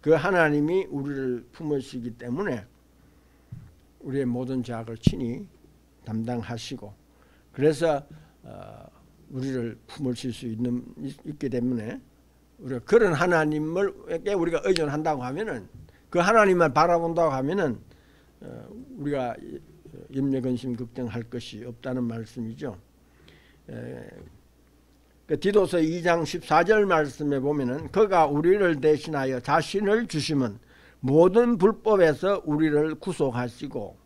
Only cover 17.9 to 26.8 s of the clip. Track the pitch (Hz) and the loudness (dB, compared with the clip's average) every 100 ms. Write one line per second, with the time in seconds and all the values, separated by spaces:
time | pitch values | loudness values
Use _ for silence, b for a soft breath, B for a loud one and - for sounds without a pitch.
17.9 | b b b b _ - - - 214 269 | b b b b _ -18 -18 -18 -18 -18
18.9 | 254 143 143 127 113 - 143 - - - | -10 -4 -2 -4 -6 -12 -16 -16 -20 -20
19.9 | - - 135 139 135 127 123 131 120 120 | -20 -10 -4 0 0 0 -2 -4 -8 -8
20.9 | 117 123 120 117 123 117 107 120 117 135 | -8 -8 -8 -8 -10 -12 -14 -14 -12 -8
21.9 | 127 120 113 110 - 113 113 147 98 _ | -4 -4 -6 -10 -10 -10 -8 -10 -12 _
22.9 | _ b b b b b b - 120 117 | _ b b b b b b -18 -14 -14
23.9 | 123 - - - - _ _ _ _ _ | -14 -16 -20 -20 -20 _ _ _ _ _
24.9 | _ _ _ _ 151 190 208 185 180 160 | _ _ _ _ -2 2 4 4 2 0
25.9 | 170 170 170 156 175 - 156 170 214 | 0 2 2 0 -6 2 2 4 4